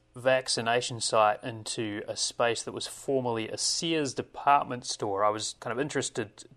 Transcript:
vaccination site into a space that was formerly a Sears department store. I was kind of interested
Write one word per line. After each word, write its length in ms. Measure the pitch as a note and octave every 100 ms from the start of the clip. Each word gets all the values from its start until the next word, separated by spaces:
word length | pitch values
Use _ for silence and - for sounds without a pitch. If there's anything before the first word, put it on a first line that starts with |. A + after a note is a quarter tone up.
| _ B2
vaccination 840 | B2+ C3 B2+ - A2+ B2 A#2+ A#2
site 420 | - A2+ G#2+ G#2+
into 580 | C3+ A2+ G#2+ - A2 G#2 -
a 80 | G#2+
space 480 | - - A#2+ A2+
that 80 | -
was 160 | G#2+ -
formerly 600 | - - C3+ B2 A2+ A2
a 80 | G#2
Sears 560 | - - E3+ D#3+ C#3
department 720 | B2 A#2+ - - C#3+ - B2 -
store. 400 | - A2 G2 G#2+
I 60 |
was 240 | G#2+ G#2 -
kind 140 | B2
of 80 | A#2
interested 640 | D3 C#3+ A#2+ - G#2 - -